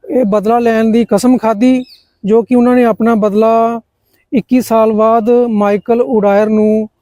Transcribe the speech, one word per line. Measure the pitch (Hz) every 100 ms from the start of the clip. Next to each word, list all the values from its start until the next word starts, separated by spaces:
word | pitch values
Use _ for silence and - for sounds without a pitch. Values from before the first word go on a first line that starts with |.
| 453
ਇਹ | 269 233
ਬਦਲਾ | 208 202 233
ਲੈਣ | 240 226 226
ਦੀ | 220 233
ਕਸਮ | 202 247 254
ਖਾਧੀ, | 220 208 254 254 247 - _ _ 196
ਜੋ | 220
ਕਿ | 226 247
ਉਹਨਾਂ | 240 247
ਨੇ |
ਆਪਣਾ | 240 208 226 226
ਬਦਲਾ | 208 202 220 226 226 233 _ _ _ _ _
ਇੱਕੀ | 269 - 254
ਸਾਲ | - 226 220
ਬਾਅਦ | 214 220 226 220 240 240
ਮਾਈਕਲ | 214 202 208 - 233
ਉਡਾਇਰ | 262 220 202 202 214
ਨੂੰ | 214 214 214 214 _